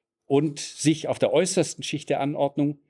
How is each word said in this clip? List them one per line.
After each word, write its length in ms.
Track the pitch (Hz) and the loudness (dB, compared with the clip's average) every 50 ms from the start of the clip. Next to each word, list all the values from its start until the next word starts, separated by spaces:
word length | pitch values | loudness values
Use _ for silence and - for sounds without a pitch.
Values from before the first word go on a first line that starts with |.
| _ _ _ _ _ | _ _ _ _ _
und 360 | _ 139 143 151 156 147 - | _ 2 2 2 2 -2 -6
sich 480 | - - - - - 156 156 151 - 131 | -10 -12 -10 -2 0 0 0 2 -2 -4
auf 100 | 127 - | 0 0
der 140 | 135 101 101 | 0 2 4
äußersten 520 | 151 185 180 - 180 156 - - - 135 | 2 2 2 2 0 0 0 -2 -8 -8
Schicht 240 | - - 147 - - | -6 -6 -8 -4 -2
der 120 | 143 - | -2 -2
Anordnung, 580 | 139 143 147 - 143 139 - - 143 147 147 - _ _ | 0 -2 0 0 -2 -2 0 0 0 0 0 -4 _ _